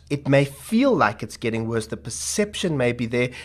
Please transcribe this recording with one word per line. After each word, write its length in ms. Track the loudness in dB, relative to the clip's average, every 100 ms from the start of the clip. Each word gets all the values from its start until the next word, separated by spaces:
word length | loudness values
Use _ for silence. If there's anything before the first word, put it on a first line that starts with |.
| -6
It 180 | -4 4
may 160 | 4 4
feel 500 | -2 -2 2 4 4
like 260 | 2 2
it's 160 | -8 -6
getting 300 | -2 -2 -2
worse. 180 | -2 -4
The 120 | -8
perception 800 | -10 -8 -6 -2 -2 -2 -2 0
may 160 | 0
be 120 | 0 -2
there. 240 | 0 0 -4